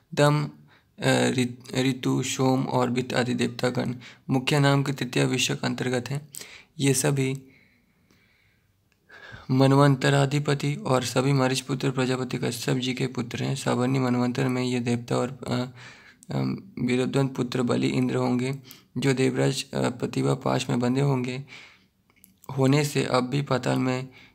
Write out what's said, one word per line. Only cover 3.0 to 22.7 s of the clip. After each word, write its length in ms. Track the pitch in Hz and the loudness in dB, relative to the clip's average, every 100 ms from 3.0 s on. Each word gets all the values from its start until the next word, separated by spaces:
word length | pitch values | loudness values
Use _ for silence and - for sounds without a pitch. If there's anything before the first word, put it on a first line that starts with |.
| 127 | -2
आदि 200 | 131 123 | 0 0
देवता 340 | 123 120 - 123 | 0 -2 -2 -2
गण 260 | 127 127 123 - - - | -2 -4 -6 -12 -14 -2
मुख्य 300 | 135 127 151 | -2 2 4
नाम 220 | 139 139 | 4 4
के 100 | 139 | 0
तृतीया 320 | 139 127 143 | -4 -4 0
विषय 300 | 135 127 - | 0 0 -2
के 120 | 139 127 | -2 -4
अंतर्गत 440 | 123 127 127 123 | -4 -2 -4 -4
हैं। 180 | 143 - - - - - - | -8 -10 -16 -18 -20 -16 -2
ये 160 | 139 | 2
सभी 480 | 135 151 139 131 131 - - _ _ _ _ _ _ _ _ _ _ _ _ _ _ _ - - - - | 2 2 0 0 -4 -10 -20 _ _ _ _ _ _ _ _ _ _ _ _ _ _ _ -20 -20 -14 -2
मनवंतराधिपति 1200 | 131 135 139 143 135 143 139 139 147 147 143 143 | 4 6 8 6 6 4 4 4 2 0 -2 -2
और 300 | 143 - 127 | -4 0 0
सभी 280 | 117 131 135 | 0 0 2
मरीच 280 | 139 127 131 | 2 2 0
पुत्र 300 | - 135 139 | -4 -2 -2
प्रजापति 480 | 127 127 127 127 127 | 0 0 -2 -4 -4
कश्यप 380 | 123 120 - 131 | -4 -4 -2 -2
जी 180 | 127 | -2
के 120 | 127 131 | -2 -4
पुत्र 380 | - 120 117 | -4 -6 -4
हैं। 120 | 131 135 | -4 -2
सावर्णी 420 | 131 120 123 135 | 0 0 2 2
मनवंतर 500 | 127 123 123 123 135 | 0 0 0 0 -2
में 140 | 127 | -2
ये 180 | 127 123 | -2 -2
देवता 360 | 120 120 120 127 | 0 -2 0 -2
और, 220 | 123 139 - | -2 -4 -6
अ, 60 | 123 127 - - - - - - | -4 -4 -10 -20 -20 -20 -20 -6
अ, 40 | 135 131 - - - | -4 -2 -4 -8 -6
वीरद्वंद 520 | 123 123 127 139 135 | -2 0 0 0 0
पुत्र 320 | 131 123 127 | -2 -4 -2
बलि 260 | 123 123 131 | 0 0 0
इंद्र 260 | 135 127 | 0 0
होंगे, 440 | 127 127 123 127 135 - - _ - | 0 0 0 -2 -6 -10 -20 _ -2
जो 160 | 139 | 0
देवराज, 520 | 131 131 127 139 135 - | 2 2 2 0 0 -4
अ, 160 | 135 127 | -2 -2
प्रतिभा 440 | 123 131 135 131 | -2 -4 -2 0
पाश 360 | 135 131 131 127 | 0 0 -2 0
में 100 | 127 | -2
बंधे 200 | 123 131 | 0 0
होंगे, 440 | 143 127 123 127 143 - - _ _ _ _ _ - _ - 135 | 2 0 -2 -6 -10 -18 -20 _ _ _ _ _ -20 _ -8 0
होने 260 | 131 | 4